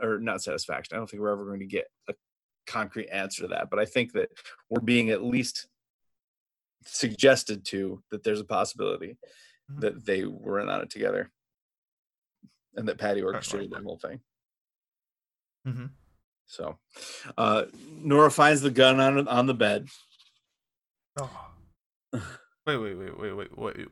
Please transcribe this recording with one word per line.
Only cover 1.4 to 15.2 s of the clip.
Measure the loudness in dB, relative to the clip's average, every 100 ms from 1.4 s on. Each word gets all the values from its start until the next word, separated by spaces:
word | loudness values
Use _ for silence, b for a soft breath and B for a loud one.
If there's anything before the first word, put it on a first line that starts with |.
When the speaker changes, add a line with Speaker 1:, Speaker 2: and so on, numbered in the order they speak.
| -4
Speaker 1:
going | -8
to | -4
get | -4 -6 _ -12
a | -12 _ _ _ _ -8
concrete | -6 -4 -6 -6
answer | -6 -6 -6
to | -4
that. | -4 -2
But | 0
I | 0
think | 0 0
that | -2 -4 -6 B B _
we're | -2
being | 4 4 4
at | 0
least | 0 0 -2 -6 -12 _ _ _ _ _ _ _ _ _ _ _ -12
suggested | -4 -4 4 6 6 2 -6 -6
to | -4 -4 -6 -12
that | -6
there's | -2 -2
a | -2
possibility | -2 -2 -2 -4 -4 -8 -16 b b b b -18
Speaker 2:
Mm-hmm. | -4
Speaker 1:
that | -4 -4 -2
they | -2 -2
were | -8 -4 -4
in | -2
on | -4
it | -4
together, | -4 -2 -2 -6 _ _ _ _ _ _ _ _ _ _ _ -20 _ _ -8
and | -6
that | -4
Patty | -2 -2
Speaker 2:
Right, | -2
Speaker 1:
orchestrated | -4 -6 -8 -8
Speaker 2:
right, | -10
Speaker 1:
that |
whole | -12 -12
thing. | -12 -14 -18 _ _ _ _ _ _ _ _ _